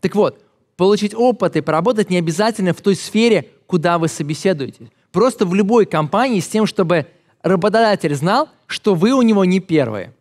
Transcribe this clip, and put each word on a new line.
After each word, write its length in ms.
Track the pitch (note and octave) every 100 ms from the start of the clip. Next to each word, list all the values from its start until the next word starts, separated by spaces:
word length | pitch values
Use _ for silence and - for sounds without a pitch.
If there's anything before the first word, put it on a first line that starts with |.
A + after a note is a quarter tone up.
Так 140 | F#3
вот, 300 | G3+ F3+ - _ _ _ _
получить 380 | F#3 G#3 G#3
опыт 420 | G#3+ A#3+ A3 F#3 D#3+
и 40 |
поработать 500 | D3 D#3 F3 A3 G#3
не 80 | F3+
обязательно 560 | E3 D#3+ G#3+ A3+ F#3
в 60 | E3+
той 140 | -
сфере, 540 | F#3+ - G#3 A#3 G#3 C3 _ _
куда 320 | F3+ E3 E3+
вы 100 | D#3+
собеседуетесь. 800 | - D3 D#3 F#3+ F3 B2+ - A2+ _ _
Просто 340 | - A#3+ - G3
в 80 |
любой 320 | F#3+ G3 A#3 G3
компании 540 | D#3+ D3+ G3 C4 A3
с 80 | -
тем, 180 | G#3+ G#3+
чтобы 400 | - F3 F3 C#3+ _ _ _
работодатель 720 | - F#3 G3+ G#3+ A3+ G3+ D#3+
знал, 340 | C#3+ D#3 A3+ D#4 _ _
что 280 | - -
вы 180 | F#3 G3
у 100 | C4+
него 220 | A#3 G#3
не 160 | F#3+ F#3
первые. 520 | F3 D#3+ B2 G#2+ F2+ _